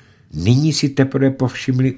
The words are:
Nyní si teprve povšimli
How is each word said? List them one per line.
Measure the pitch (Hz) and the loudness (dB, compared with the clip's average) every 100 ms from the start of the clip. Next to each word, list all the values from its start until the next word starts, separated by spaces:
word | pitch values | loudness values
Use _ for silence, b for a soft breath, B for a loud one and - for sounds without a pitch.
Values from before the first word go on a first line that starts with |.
| b b b | b b b
Nyní | 76 90 127 156 | -2 2 2 2
si | 147 143 | 0 0
teprve | 139 135 139 135 | 0 0 2 0
povšimli | 135 127 - - 127 131 | 0 -4 -4 -4 0 -2